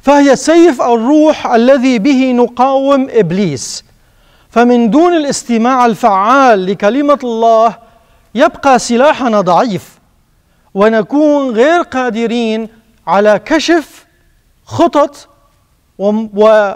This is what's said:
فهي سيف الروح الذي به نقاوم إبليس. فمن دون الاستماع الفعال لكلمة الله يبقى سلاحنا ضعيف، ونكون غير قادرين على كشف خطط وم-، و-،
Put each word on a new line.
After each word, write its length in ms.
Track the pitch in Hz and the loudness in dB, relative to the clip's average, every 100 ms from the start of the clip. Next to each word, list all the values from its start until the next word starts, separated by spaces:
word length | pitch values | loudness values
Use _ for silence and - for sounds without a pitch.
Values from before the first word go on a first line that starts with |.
فهي 340 | - 285 285 | 2 2 2
سيف 460 | 240 - 339 339 254 | 0 2 4 4 2
الروح 640 | 247 233 233 302 311 - - | -2 -2 2 2 2 0 -2
الذي 520 | 240 240 277 262 240 | 0 2 2 0 0
به 320 | 262 254 262 | 0 0 0
نقاوم 760 | 240 240 240 269 269 269 277 269 | 0 -2 0 -2 0 0 -2 0
إبليس. 760 | 226 175 185 190 131 - - _ _ _ _ _ _ _ | -2 -2 -2 -4 -6 -12 -16 _ _ _ _ _ _ _
فمن 400 | 226 240 240 233 | 0 2 2 2
دون 260 | 262 349 | 2 2
الاستماع 680 | 339 285 247 - 233 233 262 | 0 -4 -8 -4 -2 0 0
الفعال 800 | 240 214 233 190 208 269 262 208 | 0 0 0 0 2 2 4 2
لكلمة 540 | 185 196 202 254 294 285 | -2 -2 -2 0 -2 -2
الله 520 | 247 226 226 226 233 - _ _ _ _ _ | -2 -2 2 2 0 -4 _ _ _ _ _
يبقى 440 | 208 302 - 277 247 | -2 -2 0 0 0
سلاحنا 640 | - 240 285 226 247 208 | 0 0 0 0 -2 -2
ضعيف، 580 | 180 175 240 175 - _ _ _ _ _ _ _ _ | 0 0 0 -6 -10 _ _ _ _ _ _ _ _
ونكون 760 | 190 214 226 - 285 302 294 269 | -2 0 0 -2 0 0 0 -2
غير 320 | 220 285 349 | 0 0 0
قادرين 880 | - 262 247 214 226 240 226 220 220 _ _ _ - | -2 -6 -6 -4 -4 -4 -4 -6 -8 _ _ _ -2
على 340 | 190 214 202 | 0 2 0
كشف 600 | - 311 277 339 - - _ _ _ _ _ _ | -2 -4 0 -2 -2 -20 _ _ _ _ _ _
خطط 600 | _ - 330 294 294 - - _ _ _ _ _ _ - | _ -2 0 0 -2 -6 -20 _ _ _ _ _ _ -6
وم-، 320 | 196 214 220 | -4 -4 -6
و-، 360 | 202 214 214 202 | 0 2 2 0